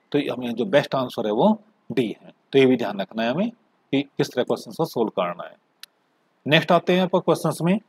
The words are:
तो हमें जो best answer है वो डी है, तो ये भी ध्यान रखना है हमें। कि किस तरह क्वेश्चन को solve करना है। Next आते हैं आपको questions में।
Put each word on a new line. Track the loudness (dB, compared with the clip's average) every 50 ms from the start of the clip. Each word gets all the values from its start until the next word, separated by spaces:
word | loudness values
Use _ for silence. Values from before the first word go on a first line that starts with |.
| _ -4
तो | -4 -2 -2 -4 -6
हमें | -8 -8 -8 -6
जो | -4 -2
best | 0 2 0 0 0 -2
answer | -4 -4 -4 -6 -6 -4
है | -2
वो | 0 2 4 2 2 0 _ _ _ _ _ -8
डी | -4 -2 -2 -2 -4 -10
है, | -16 -20 -20 _ _ _
तो | 4 4
ये | 6
भी | 6 4 4
ध्यान | 0 -4 -6 -6
रखना | -8 -8 -6 -4 -2
है | -2
हमें। | -2 -2 -4 -4 -6 _ _ _ _ _ _ _ -2
कि | -2
किस | -2 -2 _ -4 -4 -2
तरह | -2 -2 -2
क्वेश्चन | -2 -2 -6 -6 -8 -6
को | -6 -6 -4
solve | -2 -2 -2 -2
करना | -2 -2 -4 -4 -4 -8 -12
है। | -16 -18 _ _ _ _ _ -20 -20 _ _ _ _ _ _ _ _ _ _ -2
Next | 2 2 2 4 4
आते | 2 2 2 2 2
हैं | 2
आपको | 2 0 0 0
questions | 2 2 0 0 0 -4 -4 -2
में। | -2 0 0 -2 -4